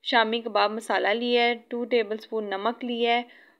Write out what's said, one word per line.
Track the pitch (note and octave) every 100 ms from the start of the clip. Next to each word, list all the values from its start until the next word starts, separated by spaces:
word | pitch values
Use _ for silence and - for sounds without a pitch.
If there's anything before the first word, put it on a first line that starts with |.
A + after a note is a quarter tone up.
शामी | - A#3+ A3 A#3
कबाब | A3+ G#3 G#3
मसाला | G#3+ A3 G3 F#3+
लिया | A3 A#3+ A#3+
है, | A#3+
टू | A#3 - A#3+
टेबलस्पून | A#3+ A#3+ G#3 G#3+ - A3 G#3
नमक | G3 G#3+ A#3+
लिया | A#3+ A#3 A#3
है, | A#3+ A#3+ - - _